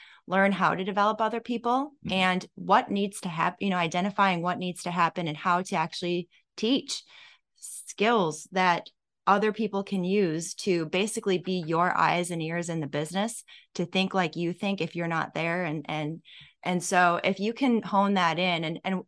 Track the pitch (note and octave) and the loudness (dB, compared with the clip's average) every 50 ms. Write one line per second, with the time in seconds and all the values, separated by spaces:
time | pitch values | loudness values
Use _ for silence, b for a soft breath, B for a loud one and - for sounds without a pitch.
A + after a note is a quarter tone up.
0 | B B B B B - F3+ F#3+ G3 G3 G3 F#3 F#3+ D#3+ E3+ E3+ F#3+ G3+ F#3+ G#3 | B B B B B 0 4 4 4 4 4 4 2 2 2 0 -2 -2 0 2
1 | G3+ G#3 G#3+ G#3+ A3+ A3 A#3 A#3 A3+ - B3 A3+ A3+ A#3 B3 C4 C#4+ D4+ - _ | 2 2 2 2 0 -2 -2 -4 -4 -4 -6 -2 0 0 0 0 0 -4 -8 _
2 | - - F#3 F#3+ F#3 F#3 F3+ F3+ - - _ - F3+ F3 G3 A#3+ - - G3+ G3 | -8 -4 0 2 2 2 2 0 -2 -6 _ -10 2 4 4 4 4 2 0 -2
3 | G3+ G3 G3 - - F#3 D#3+ D#3+ E3 F3 F3 - F#3+ G3+ F#3 F3+ E3+ E3 D#3+ F3 | -2 -2 -4 -6 -8 -6 -2 -2 -2 -2 -2 -2 -2 -2 0 0 0 0 0 0
4 | F#3 G#3 G3 - G3 G3 F3+ E3+ E3 F3+ F3+ - F#3 F3+ E3+ - - F3 F3 F3+ | -2 0 0 2 2 2 2 0 0 -2 -2 -2 -4 -6 -6 -6 -6 -4 0 2
5 | E3+ E3 - F#3 E3+ D#3 D3+ D#3 - F#3+ F3 F3+ F#3+ - G3+ E3 D#3+ E3 - - | 2 2 2 -2 -4 -4 -4 -2 0 2 2 2 0 0 -2 -2 -2 -2 -4 -6
6 | F#3 F3 F3 F3+ F3 b b b b _ _ - G#3+ A3 C#4 - - - - - | -4 -2 -2 -2 -4 b b b b _ _ -4 0 0 2 0 0 -4 -8 -10
7 | B B B B B B B B B _ _ _ - - - - - - - - | B B B B B B B B B _ _ _ -16 -14 -14 -14 -14 -14 -4 0
8 | G3 A3+ A#3+ A3 F3+ D#3+ D3+ - - - - F#3 F#3 F3+ E3+ D#3 - - - _ | 2 4 4 4 2 2 -2 -4 -10 -4 0 2 4 4 4 2 -2 -8 -18 _
9 | _ _ _ _ _ - G3 G#3 G#3 G#3+ G3+ - A3+ G3+ G3+ G3 G3 - G3+ F#3+ | _ _ _ _ _ 2 4 4 4 2 0 0 -2 -2 -2 -4 -4 -2 -2 -2
10 | F3 F3+ G3 G#3+ G3 E3+ D#3 E3 E3 - - - - G#3 F3+ E3+ D#3+ D#3 F3+ F#3 | 0 2 2 2 2 2 0 -2 -4 -6 -8 -4 -2 0 0 0 0 0 0 0
11 | G3+ G#3+ - A#3 - G3+ F#3 F3 - F#3 F#3 F3+ E3 D#3 E3 E3 F3 F3 - - | 0 0 -2 -2 0 0 0 0 0 -2 -2 -2 -2 0 2 2 2 2 2 2
12 | E3+ D#3 D#3+ F3 F3 E3+ F3+ E3 D#3+ D#3+ E3 F3 E3+ E3+ E3 E3 D3+ C#3 C#3 D3 | 2 2 2 2 0 -2 -2 -4 -4 -2 -2 -4 -4 -4 -4 -4 -4 -4 -4 -4
13 | D#3 D#3 F3 F#3+ G#3 A#3 - - - B B B B B - - F3+ E3+ - F#3+ | -4 -2 -2 -4 -4 -4 -6 -10 -14 B B B B B -6 -6 -6 -2 0 0
14 | F#3+ F#3 - F#3+ F3+ D#3+ - E3+ F3 E3 F3+ - - G3 G3 F#3+ D#3+ F3 - E3+ | 0 2 2 0 0 0 -2 -2 -4 -4 -4 -4 -4 -4 -2 -2 -4 -4 -4 -4
15 | E3+ E3+ E3 D#3+ D3+ D3+ - D#3+ D#3+ E3+ E3+ F3+ F3+ D#3 D3+ D#3+ D3 - D#3 D3+ | -4 -2 -2 -2 -4 -4 -4 -4 -4 -2 -2 -2 -2 -4 -4 -6 -6 -6 -6 -6
16 | D3+ D3+ D#3+ - B B B B B B B _ - - F3+ F3+ E3+ - G3 F3+ | -6 -6 -8 -10 B B B B B B B _ -4 -2 -2 -2 -2 2 4 4
17 | F3+ F3 E3+ - - - G3 F#3+ G3 A3 A3+ - C#4 C4 A#3+ A3 A3 - - G3 | 6 6 4 2 2 0 0 0 -2 -4 -2 0 2 2 2 2 2 2 2 2
18 | G3+ G3 G3+ F#3+ F3+ E3 D#3+ E3 F3+ F#3 F3 E3 E3 D#3 E3 - - F#3+ F#3+ F#3 | 4 4 4 4 4 2 2 2 0 0 0 0 -2 -4 -4 -4 -4 -2 -2 -2
19 | - | -4